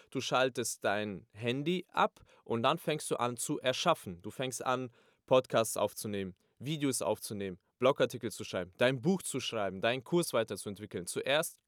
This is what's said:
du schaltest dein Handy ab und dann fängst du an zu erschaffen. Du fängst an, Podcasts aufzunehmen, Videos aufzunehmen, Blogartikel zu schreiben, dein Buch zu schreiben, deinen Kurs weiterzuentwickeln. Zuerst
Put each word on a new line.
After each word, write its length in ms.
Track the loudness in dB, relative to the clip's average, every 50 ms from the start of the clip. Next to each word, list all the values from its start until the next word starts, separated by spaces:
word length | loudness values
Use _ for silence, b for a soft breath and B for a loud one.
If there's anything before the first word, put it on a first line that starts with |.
| b b
du 120 | -6 -6
schaltest 640 | -2 0 2 2 2 2 0 -2 -4 -4 -4 -2 0
dein 440 | 0 2 2 0 -2 -6 -8 -12 _ -12
Handy 520 | -4 -2 -2 -2 0 0 -2 -2 -2 -4 _
ab 280 | 0 2 2 2 0 -6 b b b b b
und 200 | -4 0 2 2
dann 160 | 2 2 2
fängst 320 | 0 -2 -2 -2 -2 -4
du 60 | -2
an 200 | 0 0 -2 -2
zu 220 | -4 -4 -4 -4 0
erschaffen. 600 | 0 0 0 2 2 2 2 2 -2 -8 -12 -10 -12
Du 80 | -10
fängst 340 | -6 -6 -6 -4 -4 -2 -2
an, 240 | 0 0 0 -2 -6 b b b b b b b
Podcasts 500 | 4 6 6 6 6 4 2 2 2 2
aufzunehmen, 560 | 0 0 0 -2 -4 -6 -4 -4 -4 -4 -4 -8 _ _ _ _
Videos 460 | -10 -6 -6 -2 0 0 0 0 2 0
aufzunehmen, 560 | 0 0 0 -4 -6 -6 -4 -4 -6 -6 -8 _ _ _
Blogartikel 540 | _ 4 4 6 4 2 0 0 -4 -6 -6
zu 120 | -6 -8 -8
schreiben, 300 | -6 -4 -4 -4 -4 0 2
dein 220 | 2 4 4 2
Buch 200 | 2 0 0 0
zu 180 | -2 -4 -6 -4
schreiben, 420 | -4 -4 -4 -4 -4 -4 -2 0
deinen 220 | 0 0 0 -2 -2
Kurs 300 | 0 0 2 2 2 0
weiterzuentwickeln. 720 | 0 0 0 -4 -8 -8 -10 -10 -10 -10 -8 -8 -8 -6
Zuerst 540 | -6 -6 -4 0 0 0 0 0 -4 -8 -16 _